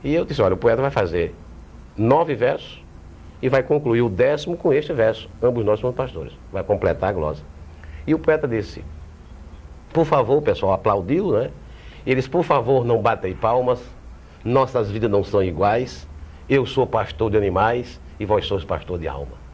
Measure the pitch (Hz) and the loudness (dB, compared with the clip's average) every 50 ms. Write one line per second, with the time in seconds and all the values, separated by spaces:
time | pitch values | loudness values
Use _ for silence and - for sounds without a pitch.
0 | - 139 151 170 - - 147 - 107 92 92 90 - 117 117 120 135 139 - 117 | -2 0 0 0 0 -2 0 2 4 4 4 4 4 4 4 4 2 0 2 0
1 | 101 87 82 90 85 - - - - - - - - - - - - - - - | 0 2 0 0 -2 -2 -4 -12 -18 -18 -18 -18 -20 -20 -20 -20 -20 -14 -4 0
2 | 110 117 135 156 170 165 135 107 120 131 156 - - - - - - - - - | 4 4 4 4 4 2 0 2 2 0 0 -2 -8 -14 -18 -18 -20 -20 -20 -20
3 | - - - - - - - - - 131 135 135 127 - 147 151 147 123 113 117 | -20 -20 -20 -20 -20 -20 -10 -2 0 2 2 2 4 4 0 2 4 2 4 4
4 | 120 113 95 90 123 135 151 147 147 131 123 - - 175 131 147 151 - 165 127 | 4 2 4 2 4 4 2 0 -2 -6 -6 0 2 2 2 2 2 0 0 2
5 | 110 110 110 - - - - - 117 123 123 120 107 101 104 104 - 127 123 - | 2 2 2 -2 -10 -16 -6 0 0 2 2 2 2 2 2 2 0 -4 -2 -2
6 | 135 127 - 82 76 60 - - - - - 98 92 - 104 95 101 90 82 - | -6 -6 -6 -10 -12 -12 -14 -16 -18 -8 -8 -6 -2 0 0 2 2 0 0 0
7 | 92 95 101 90 76 76 76 73 - - - - - - - - - - - - | -2 -2 0 -2 -2 -4 -4 -6 -12 -18 -18 -18 -18 -18 -18 -18 -18 -16 -16 -10
8 | - - 160 156 156 - 156 151 156 127 117 110 98 - - - - - - - | -2 0 0 2 4 2 2 2 0 -2 -2 -2 -4 -6 -10 -14 -14 -14 -14 -16
9 | - - - - - - - - - - - - - - - - - - - 165 | -18 -18 -20 -20 -20 -20 -20 -18 -18 -18 -18 -18 -18 -20 -20 -20 -20 -2 0 0
10 | 165 160 156 139 120 110 139 151 147 113 95 - 101 95 95 92 - 110 101 101 | 2 4 4 2 4 4 2 2 2 0 0 2 2 2 0 2 2 2 0 2
11 | 87 92 139 175 214 175 117 104 131 147 - - - - - - - - - - | 0 0 0 0 2 2 0 0 0 -2 -6 -12 -18 -20 -20 -18 -18 -18 -18 -10
12 | - 127 131 127 127 - - 175 165 - 151 135 113 123 139 131 120 117 117 113 | -2 0 0 0 0 0 0 0 2 2 2 2 4 4 2 2 4 2 2 2
13 | 101 117 113 107 - 113 - - - 110 120 127 123 123 123 120 - - - - | 4 2 0 0 -2 -6 -4 0 0 2 2 2 2 2 0 -2 -4 -16 -18 -18
14 | - - - - - - - - - 113 123 135 131 127 131 123 110 101 101 110 | -18 -18 -18 -18 -20 -20 -20 -10 -4 2 2 2 2 2 0 -2 -2 0 -2 -2
15 | 107 113 98 101 92 - - 101 95 92 82 76 98 101 107 120 127 127 - - | 0 2 2 2 2 2 2 2 2 2 0 0 2 2 2 0 -2 -4 -8 -16
16 | - - - - - - - - - - 135 139 123 - - 139 127 - - 113 | -16 -16 -16 -16 -16 -16 -18 -18 -2 2 2 2 2 2 0 0 0 2 0 -2
17 | 101 - - - 110 110 101 107 101 98 90 95 104 113 120 123 120 - - - | -2 -2 -2 -2 -2 2 2 2 2 2 2 2 2 2 2 -2 -4 -8 -14 -18
18 | - - - - 107 98 107 98 - - 101 95 73 - 90 78 - - 90 87 | -18 -20 -10 -10 0 2 2 2 2 0 -4 -4 -2 -4 -6 -6 -4 -6 -6 -6
19 | 80 76 67 67 71 65 - - - - | -6 -6 -6 -8 -10 -12 -12 -18 -18 -20